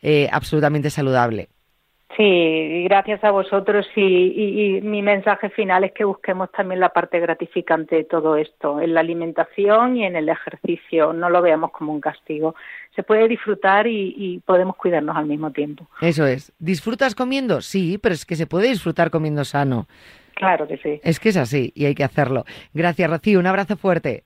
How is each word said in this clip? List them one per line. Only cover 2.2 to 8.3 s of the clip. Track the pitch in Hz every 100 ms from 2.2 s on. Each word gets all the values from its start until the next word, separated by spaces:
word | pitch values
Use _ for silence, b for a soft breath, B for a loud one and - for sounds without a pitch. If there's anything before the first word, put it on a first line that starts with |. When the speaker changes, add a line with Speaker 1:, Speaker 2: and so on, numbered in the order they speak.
Speaker 2:
y | 208 180 165 160 156 165
gracias | 180 196 196 208
a | 214
vosotros | 196 190 196 196 208 190 -
y, |
y, | 196 180 185 190 208 196 208 190
y |
mi | 208 214
mensaje | 202 202 196 196 202
final | - 202 185
es | 190
que | -
busquemos | 208 190 - 185 185
también | - 190 185
la | 185
parte | - 175 175
gratificante | 170 165 170 - - 165 156 160
de |
todo | 160 170 156